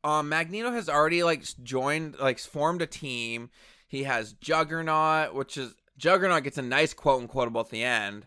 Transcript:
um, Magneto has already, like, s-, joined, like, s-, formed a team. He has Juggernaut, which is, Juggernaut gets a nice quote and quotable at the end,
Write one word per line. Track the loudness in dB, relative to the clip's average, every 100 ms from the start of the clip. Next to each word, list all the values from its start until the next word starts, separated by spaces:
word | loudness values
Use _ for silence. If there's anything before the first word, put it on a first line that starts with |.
um, | -2 -2 0
Magneto | -2 -2 -4 -4
has | -4 0
already, | 2 4 4
like, | 2 0
s-, | -4 -14
joined, | -4 -2 0 -2 -4 0
like, | 0 0
s-, | -6
formed | -2 0 0
a | -4
team. | -6 -8 -6 -6 -8 -10 _ -20 _ _
He | -6
has | -2 -2 -4
Juggernaut, | -12 -2 0 0 -2 0 2 4 2 0
which | -4 -6 -8
is, | -10 -12 _ _
Juggernaut | 4 4 6 2
gets | 0 -6
a |
nice | 0 2 2
quote | 2 2 2
and | 0
quotable | -2 0 -2
at | -4
the | -2
end, | 0 0 0 -8